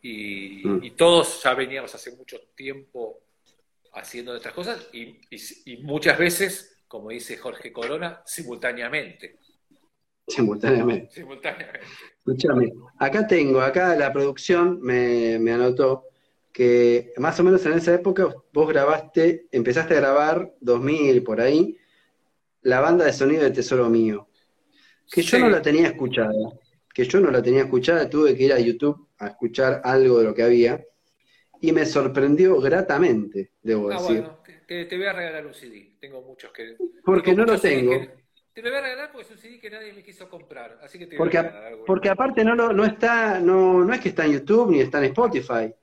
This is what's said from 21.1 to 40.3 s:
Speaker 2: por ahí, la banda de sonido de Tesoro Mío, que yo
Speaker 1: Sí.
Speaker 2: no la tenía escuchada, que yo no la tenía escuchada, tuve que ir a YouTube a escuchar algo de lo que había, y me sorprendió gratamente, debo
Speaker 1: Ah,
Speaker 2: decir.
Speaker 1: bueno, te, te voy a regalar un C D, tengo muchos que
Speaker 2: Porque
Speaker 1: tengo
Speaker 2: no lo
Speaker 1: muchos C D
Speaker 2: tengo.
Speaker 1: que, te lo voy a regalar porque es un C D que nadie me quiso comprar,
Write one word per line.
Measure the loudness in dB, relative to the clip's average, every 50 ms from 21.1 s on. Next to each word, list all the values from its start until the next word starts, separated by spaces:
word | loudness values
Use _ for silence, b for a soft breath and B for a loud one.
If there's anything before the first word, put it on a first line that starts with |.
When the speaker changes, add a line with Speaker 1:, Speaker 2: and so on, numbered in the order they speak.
| 4 2 2
Speaker 2:
por | 0 -2 0
ahí, | 2 2 4 2 2 0 B B B B B B B B B B B _ _ _ _ _ _ _ _
la | 0 2 2
banda | 2 2 4 4 2
de | 2 2
sonido | 2 0 0 2 2 2
de | 0
Tesoro | 0 -2 -4 -2 0 0 2 2
Mío, | 2 2 2 0 -2 -6 -10 _ _ _ _ _ _ _ _ _ b b b b b b b _
que | -4 -2 -2
yo | 2 2
Speaker 1:
Sí. | 4 4
Speaker 2:
no | 4
la | 4 2 2
tenía | 2 2 4 2 2
escuchada, | 0 -4 -6 -4 -2 -2 -2 -2 -2 -4 -4 -6 -10 -18 _ _ _ _ _ _ _
que | -4 -4
yo | 0 2 2
no | 4 4
la | 2 2 2
tenía | 2 2 2 2
escuchada, | 2 0 -2 0 2 0 0 0 -2
tuve | 0 2 2 2 2
que | 4 2
ir | 2 4
a | 2
YouTube | 2 0 -2 -2 -2 -2 -2 -4 -10 _ _ _
a | -14 -14
escuchar | -12 _ -8 -8 -2 0 0 0 0 -2 -4
algo | 0 2 4 4 4 4 4
de | 2
lo | 2 0
que | 2 2
había, | 4 4 4 4 2 2 -2 -8 -16 _ _ _ _ _ _ _ _ _ _ _ _ _ _
y | -2 0 0
me | 2 0
sorprendió | 0 0 0 -2 0 0 0 2 2 4 4 4 4 4 4
gratamente, | 2 2 0 0 0 -2 0 0 2 2 2 0 -2 -6 -8 -10 -10 -10 _ _ _
debo | -4 -2 -2 -2 -4
Speaker 1:
Ah, | -6 -4
Speaker 2:
decir. | -2 -2 -2 -2 -4
Speaker 1:
bueno, | -8 -16 _ _ -20 -20 _ _
te, | _ -12 -12 -10
te | -10 -10
voy | -8 -6
a | -6 -6
regalar | -6 -8 -10 -10 -12 -14
un | -16 -18
C | -20 -20 -20
D, | -20 -20 -20 _ _ _
tengo | -20 -20 -20 -20 -20
muchos | -20 -20 _ -20 -20 _
que | -18 -18 -18 -12 _ -10 -10 -10 -8 _
Speaker 2:
Porque | 0 0 2 4 2
Speaker 1:
tengo | 2 4 4
Speaker 2:
no |
lo | 2 2
Speaker 1:
muchos | 2 2
C | 0
D | 0
Speaker 2:
tengo. | 2 2 0 0
Speaker 1:
que, | 0 -4 -10 -18 _ _ _ _ _ _ _ _
te | -12 -10
lo | -8
voy | -6 -6
a | -8
regalar | -8 -10 -12 -14 -16 -16
porque | -20 -20 -20
es |
un | -20 -20
C | _ -20
D | -20 -20
que | -20 -20
nadie | -20 -18 -20 -20 -20
me | -20 -20
quiso | -20 -20 _ -20
comprar, | -20